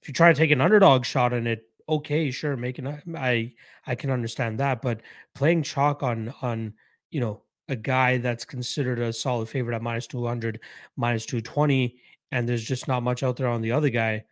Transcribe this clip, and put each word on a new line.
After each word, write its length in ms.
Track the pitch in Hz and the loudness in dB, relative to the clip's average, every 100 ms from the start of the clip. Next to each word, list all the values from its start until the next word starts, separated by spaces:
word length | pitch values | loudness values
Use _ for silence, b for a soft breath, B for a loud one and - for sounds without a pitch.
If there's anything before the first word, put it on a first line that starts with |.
If 60 | - | -8
you 60 | |
try 180 | 131 170 | 4 6
to 60 | 139 | 6
take 140 | 156 | 4
an 100 | 135 | 4
underdog 420 | 156 208 185 131 | 6 8 8 6
shot 300 | 123 143 123 | 2 0 0
on 120 | 120 | 0
it, 220 | 117 113 _ _ - | -2 -4 _ _ -4
okay, 420 | 156 147 151 156 | -4 0 -2 -2
sure, 240 | 127 151 | -4 -4
make 240 | 131 123 131 | -4 -6 -6
an, 220 | 131 147 170 165 | -8 -8 -10 -4
I, 360 | 131 120 117 _ B B | 0 0 -2 _ B B
I 100 | - | -6
can 160 | 120 135 | -4 -2
understand 500 | 127 113 - 117 110 | -2 -2 -4 -4 0
that, 200 | 139 120 | -2 0
but 200 | 131 113 B B B | -2 -4 B B B
playing 280 | - 143 170 | -2 2 2
chalk 400 | 147 - 143 143 | 0 2 2 2
on, 300 | 131 113 110 - | -2 -2 -6 -4
on, 320 | 127 113 110 - b b _ | -4 -2 -6 -10 b b _
you 80 | 151 | -2
know, 220 | 117 104 _ _ - | -2 -4 _ _ -8
a 60 | 123 | -6
guy 400 | 117 131 127 127 | 0 2 4 2
that's 260 | 123 117 | 0 -4
considered 560 | - 127 120 - 127 120 | -8 -8 -6 -2 -2 0
a 120 | 117 | -2
solid 360 | 117 135 120 110 | -2 -2 -2 -2
favorite 280 | 135 120 | -4 -2
at 60 | 117 | -4
minus 240 | 117 117 | -4 -4
two 200 | - 123 | -6 -4
hundred, 340 | 120 120 113 110 B B B - | -2 -2 -4 -6 B B B -2
minus 280 | 120 117 | 0 0
two 140 | - 120 | -2 -6
twenty, 580 | 113 - 147 135 120 b b b _ | -2 0 4 4 2 b b b _
and 160 | 127 117 | -4 -2
there's 160 | 120 | -2
just 260 | 110 131 - | -2 -4 -2
not 140 | 127 | 0
much 200 | 120 123 | 0 0
out 140 | 131 123 | -2 0
there 100 | 127 | -2
on 140 | 117 | 0
the 100 | 113 | 0
other 180 | 127 151 | 2 2
guy 340 | 113 113 107 - | 2 0 -2 -6